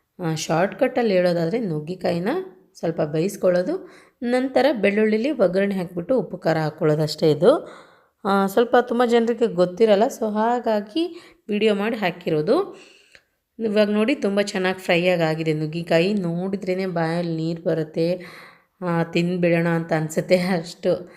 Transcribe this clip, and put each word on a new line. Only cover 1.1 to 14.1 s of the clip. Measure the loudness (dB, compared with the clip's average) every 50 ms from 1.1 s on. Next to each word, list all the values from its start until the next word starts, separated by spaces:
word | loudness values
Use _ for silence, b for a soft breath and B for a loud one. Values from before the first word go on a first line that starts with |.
| 2
ಹೇಳೋದಾದ್ರೆ | 4 4 2 2 2 0 0 -2 -2
ನುಗ್ಗೆಕಾಯಿನ | -2 -2 -4 -4 -6 -8 -8 -4 -4 -2 -2 -2 -2 -2 -2 -2 -4 -8 -14 -20 _ _ _
ಸ್ವಲ್ಪ | -6 -4 -4 -2 -2
ಬೇಯಿಸ್ಕೊಳ್ಳೋದು, | -4 -2 0 -2 -2 -2 -2 0 2 2 2 2 0 0 -4 -6 B B B B B B B _ -4
ನಂತರ | -2 0 0 0 0 0 2 2 2
ಬೆಳ್ಳುಳ್ಳಿಲಿ | 2 2 0 0 2 2 2 2 2 2 0 -2
ಒಗ್ಗರಣೆ | 0 2 2 2 2 2 0 0 0
ಹಾಕ್ಬಿಟ್ಟು | -2 -4 -4 -6 -8 -4 0 0 0
ಉಪ್ಪು | 0 -2 -8 -4
ಖಾರ | -2 0 0 0
ಹಾಕ್ಕೊಳ್ಳೋದು | 0 -2 -2 0 2 2 2 2
ಅಷ್ಟೇ | 0 -2 -2 2 2 2
ಇದು. | 4 6 6 4 4 4 B B B B B B B B B B B _ -2
ಆ, | 0 2 2 2 2
ಸ್ವಲ್ಪ | 2 2 2 4 4 2
ತುಂಬ | 2 2 0 0 2
ಜನರಿಗೆ | 4 4 2 2 2 0 0 -2 0
ಗೊತ್ತಿರಲ್ಲ, | 2 2 0 0 2 2 4 4 6 4 4
so | 2 0 -2 -4 -2 0
ಹಾಗಾಗಿ | 0 0 0 0 0 0 0 -2 -2 -2 -4 -4 -4 -4 -4 -6 B B B B B _ -4
ವಿಡಿಯೋ | -2 0 2 2 2
ಮಾಡಿ | 0 0 -2 -2
ಹಾಕಿರೋದು. | -2 -2 -4 -4 -4 -4 -2 0 0 2 2 2 2 0 -2 B B B B B B B B B B B B B _ _ _ _ -6
ಇವಾಗ | -4 0 2 2 2 2
ನೋಡಿ | 2 2 2 0